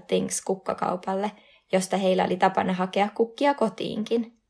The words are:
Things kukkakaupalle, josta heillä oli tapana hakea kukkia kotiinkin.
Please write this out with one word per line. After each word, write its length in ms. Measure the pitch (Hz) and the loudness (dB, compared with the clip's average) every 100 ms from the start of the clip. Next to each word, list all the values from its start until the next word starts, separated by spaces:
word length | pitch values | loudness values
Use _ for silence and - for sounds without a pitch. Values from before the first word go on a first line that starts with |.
| - | 0
Things 340 | 190 196 - | 0 0 -4
kukkakaupalle, 920 | - 190 - - - 185 - 190 208 - - _ _ | -4 -4 -4 -4 -2 -4 -4 -2 -4 -6 -18 _ _
josta 240 | 190 185 185 | 0 2 0
heillä 280 | 190 185 | 2 2
oli 120 | 185 185 | 2 2
tapana 360 | 190 185 190 | 2 2 0
hakea 360 | 185 185 196 202 | 0 -2 0 0
kukkia 400 | - 233 - 285 | 0 -2 2 0
kotiinkin. 840 | 285 220 - - - 214 233 226 - _ | 2 0 -2 -6 -4 -2 -2 -2 -10 _